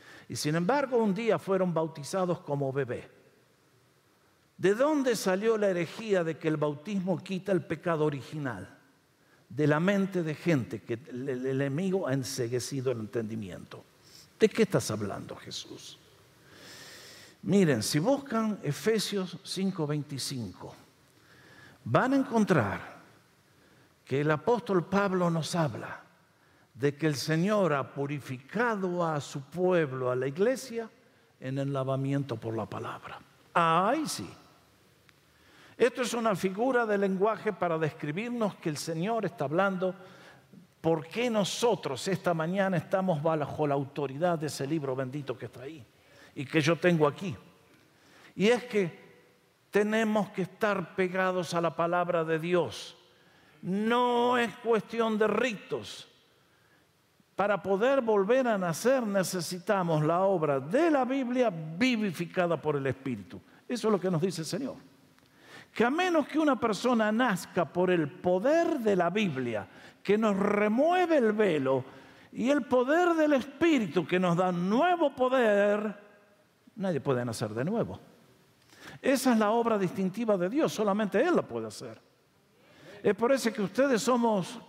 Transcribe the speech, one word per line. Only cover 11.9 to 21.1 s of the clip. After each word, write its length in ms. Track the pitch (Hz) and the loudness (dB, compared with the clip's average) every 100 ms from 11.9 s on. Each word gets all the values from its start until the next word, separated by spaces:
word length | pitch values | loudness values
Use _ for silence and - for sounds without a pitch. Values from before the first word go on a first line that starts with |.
| 185 151 | -2 0
ha 60 | |
enceguecido 800 | 135 120 - 117 123 117 139 127 | -2 -2 -4 -2 -4 -4 -4 -4
el 80 | 117 | -4
entendimiento. 840 | 107 120 107 110 98 85 - - - _ - - - - | -4 -6 -6 -6 -8 -12 -16 -18 -20 _ -20 -20 -20 2
¿De 100 | 214 | 2
qué 140 | - | 4
estás 260 | 220 143 - | 2 2 -2
hablando, 440 | 107 104 98 - - | -4 -6 -8 -10 -14
Jesús? 640 | - - - - - - - - _ _ - - - - - - - - - - | -12 -14 -14 -16 -18 -20 -20 -20 _ _ -20 -20 -20 -20 -20 -20 -20 -20 -20 -10
Miren, 400 | - 196 180 120 | 0 4 4 4
si 160 | 101 151 | 0 0
buscan 600 | 190 277 - 226 220 202 | 2 2 0 -2 -2 -2
Efesios 720 | 147 143 208 220 - 202 185 160 | -4 -2 0 0 0 -4 -4 -8
cinco 420 | - - 190 185 147 | -10 -4 -2 -2 -2
veinticinco, 880 | 151 143 139 - 135 104 - - - - _ _ | -4 -6 -8 -6 -6 -8 -10 -16 -18 -20 _ _